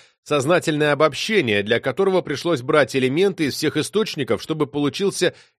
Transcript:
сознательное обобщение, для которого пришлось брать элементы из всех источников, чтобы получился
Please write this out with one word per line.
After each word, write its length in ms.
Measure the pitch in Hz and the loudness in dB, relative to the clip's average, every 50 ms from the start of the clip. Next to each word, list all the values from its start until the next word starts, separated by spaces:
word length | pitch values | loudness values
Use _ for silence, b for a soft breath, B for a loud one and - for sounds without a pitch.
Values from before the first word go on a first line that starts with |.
| B B B B _ | B B B B _
сознательное 720 | - 147 147 123 151 180 165 - 165 151 147 151 147 147 | -2 -2 0 2 2 2 2 2 0 0 2 2 2 4
обобщение, 720 | 131 156 156 131 - - - 220 196 143 117 104 101 101 | 4 2 2 2 -2 -4 0 0 0 2 2 2 0 2
для 160 | 107 117 117 | 2 0 0
которого 400 | - 139 120 - 196 190 185 175 | 0 -2 -2 0 0 2 2 0
пришлось 420 | 165 - 143 123 - 175 165 123 123 | 0 -2 -6 -4 -2 -2 -2 -2 -2
брать 320 | 135 151 151 135 - - | 2 2 2 2 2 2
элементы 520 | 135 127 127 135 165 196 202 180 - 160 | 0 0 2 2 2 2 0 0 0 -2
из 80 | 127 - | -2 -2
всех 220 | - 165 147 - | -2 -4 -2 -2
источников, 640 | 156 143 - - 208 220 - - 165 127 - 135 - | -2 -4 -2 0 -2 -2 -2 -2 -6 -2 -2 -2 -2
чтобы 280 | - - 160 156 147 - | -2 -4 -2 -2 -2 -2
получился 680 | - 147 143 139 - - 196 190 - - - 170 b b b b b b | -2 -2 -2 -2 0 0 -2 -2 0 0 -2 -2 b b b b b b